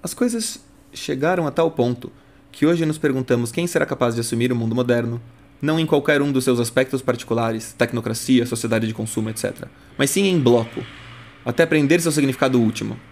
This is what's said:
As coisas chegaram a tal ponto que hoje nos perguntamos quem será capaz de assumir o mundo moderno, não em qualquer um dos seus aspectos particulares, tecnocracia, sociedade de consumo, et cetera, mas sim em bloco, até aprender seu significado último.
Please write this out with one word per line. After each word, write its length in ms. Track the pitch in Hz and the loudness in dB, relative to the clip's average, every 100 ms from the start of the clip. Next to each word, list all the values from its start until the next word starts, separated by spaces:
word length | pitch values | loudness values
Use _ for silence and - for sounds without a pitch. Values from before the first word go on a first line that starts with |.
As 120 | 180 | -10
coisas 500 | - 247 226 220 - - - - | -2 -2 -2 -6 -10 -20 -20 -20
chegaram 520 | - - 139 147 180 156 | -14 -8 -2 0 0 -2
a 60 | |
tal 180 | 123 165 | 0 0
ponto 400 | 165 123 123 - - - - _ | 2 -2 -2 -8 -18 -20 -20 _
que 120 | - 147 | 0 2
hoje 200 | 170 160 | 2 0
nos 120 | 156 | 0
perguntamos 540 | 151 131 127 120 117 | 0 0 0 0 0
quem 160 | 117 170 | -2 -2
será 180 | 160 151 | 0 -2
capaz 300 | - 123 117 | 0 0 0
de 60 | |
assumir 280 | 117 117 123 | -2 0 0
o 60 | 123 | 0
mundo 180 | 113 | 0
moderno, 480 | 117 123 120 117 117 - - - - | 0 2 0 0 -6 -12 -20 -20 -6
não 160 | 147 160 | -2 0
em 80 | 160 | 2
qualquer 360 | 147 135 143 | 0 2 2
um 100 | 143 | 2
dos 140 | 135 127 | 0 2
seus 120 | 123 | 0
aspectos 440 | 117 127 135 135 | 2 0 0 -2
particulares, 720 | - 117 - 117 113 113 - - | -2 -6 -2 -2 0 -4 -8 -2
tecnocracia, 680 | 120 117 110 113 - 131 120 | -2 0 -4 -6 2 2 4
sociedade 420 | 117 113 113 110 | -2 0 0 -2
de 60 | |
consumo, 360 | 110 113 - 110 | -4 -6 -4 -4
et 80 | 110 | -4
cetera, 320 | - - - - - - | -6 -6 -16 -18 -20 -4
mas 120 | 139 | -2
sim 180 | - 196 | 2 2
em 120 | 175 | 4
bloco, 420 | 127 120 113 - 120 - - - - - | 4 4 2 -8 -12 -16 -20 -20 -20 -12
até 200 | - 117 | -8 0
aprender 360 | 165 156 139 170 | 2 4 4 4
seu 140 | 170 | 2
significado 480 | 151 139 127 135 127 | 2 0 2 2 4
último. 360 | 110 107 107 113 - | 2 0 -6 -8 -14